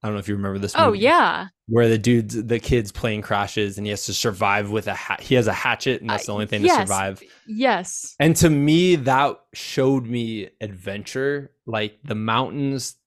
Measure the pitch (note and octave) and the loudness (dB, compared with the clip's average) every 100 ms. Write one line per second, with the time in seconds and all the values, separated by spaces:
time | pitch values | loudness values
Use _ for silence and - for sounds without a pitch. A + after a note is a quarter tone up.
0 | A2 G#2 G2+ G2+ G2 G2 G2 - D4+ G3+ | -4 -6 -4 -4 -4 -4 -2 2 2 4
1 | A#3 E4+ G#3 D#3+ F#3 _ - A2+ A#2 A2+ | 4 4 2 0 -8 _ -2 2 4 4
2 | G#2 A#2+ G#2+ A2+ A2 A2+ - B2 G#2 - | 4 2 2 -6 -2 -2 2 0 0 -4
3 | A#2+ G#2+ G2+ G2+ G2+ - G#2 G2 G#2 G#2 | -4 -4 -2 -2 0 -2 -2 -4 -6 -6
4 | - G2 A#2+ F#2+ G#2 G2+ G2+ G#2+ G2+ F#2+ | -4 -2 -2 0 0 0 0 -4 -4 -8
5 | - G2 - B2+ G#2+ F#2+ B2+ A2+ - B2 | -6 -8 2 4 4 0 -2 -2 -2 -2
6 | A#2 G#2 - G#2 G#2+ G#2 E4 D#4 F#3+ G2 | -2 -4 -4 -6 -2 2 4 2 2 -2
7 | G2 G2 - - - G#3+ B3+ G3 F3+ - | -2 -6 -16 -20 -12 -2 0 0 -4 -12
8 | - - D3+ D#3+ E3+ D3 C#3+ D#3+ F3+ E3+ | -12 2 2 6 4 4 4 4 4 4
9 | B2+ C3 C#3+ - _ - - - C3 C3+ | 4 2 2 -2 _ -16 -6 0 2 2
10 | A#2 A#2+ A#2 A2 F#2+ _ G#2+ F#2+ G2 G2+ | 0 -4 -4 -6 -10 _ -12 -10 -10 -10
11 | G2 C3 C#3 C#3+ C3+ _ - A2 G#2+ - | -8 -4 -4 -4 -8 _ -6 -4 -4 -6
12 | - G#2+ A2 A2+ B2+ B2+ C#3 C3+ - - | -8 -4 0 0 0 -2 -4 -4 -8 -14